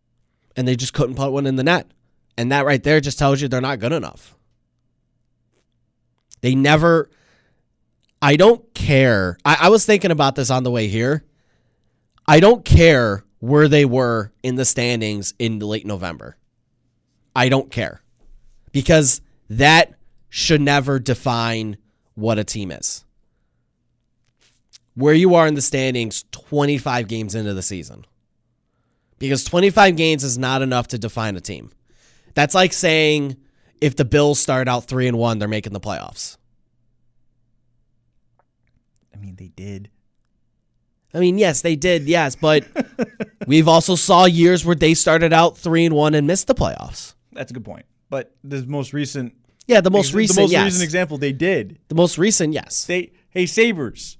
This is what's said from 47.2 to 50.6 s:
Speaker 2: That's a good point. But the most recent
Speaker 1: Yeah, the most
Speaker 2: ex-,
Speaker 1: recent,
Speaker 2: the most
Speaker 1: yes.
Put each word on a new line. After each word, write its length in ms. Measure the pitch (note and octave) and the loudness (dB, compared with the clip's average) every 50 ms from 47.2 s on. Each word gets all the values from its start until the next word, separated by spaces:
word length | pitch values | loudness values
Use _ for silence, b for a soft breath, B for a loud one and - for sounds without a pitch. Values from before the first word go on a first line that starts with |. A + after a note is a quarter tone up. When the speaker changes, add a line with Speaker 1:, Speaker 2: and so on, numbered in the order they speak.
| _ _ - | _ _ -18
Speaker 2:
That's 180 | - C3 - | -16 -16 -14
a 40 | - | -16
good 100 | B2+ A2+ | -16 -16
point. 220 | G#2 G2 - - _ _ _ _ _ | -18 -18 -20 -20 _ _ _ _ _
But 240 | - C3+ B2 - _ _ - | -10 -10 -10 -12 _ _ -16
the 200 | C#3 C#3 C#3 B2+ | -12 -10 -10 -8
most 260 | B2 D3 C#3+ C3+ B2+ - | -8 -8 -8 -8 -6 -6
recent 420 | D3 D3 C#3 - C#3 B2+ A#2+ - _ _ _ _ _ _ | -8 -8 -6 -8 -8 -10 -10 -12 _ _ _ _ _ _
Speaker 1:
Yeah, 140 | - A#3+ G#3+ | 2 4 4
the 100 | F3 F#3 | 4 4
most 180 | F#3 G3+ F#3+ C#3 | 2 2 2 0
Speaker 2:
ex-, 60 | C#3 | 0
Speaker 1:
recent, 220 | G3+ A3 G3+ F3+ | 0 0 2 2
Speaker 2:
the 60 | F#3+ G3+ | 4 4
most 100 | - F3+ | 4 4
Speaker 1:
yes. 120 | D#3 | 2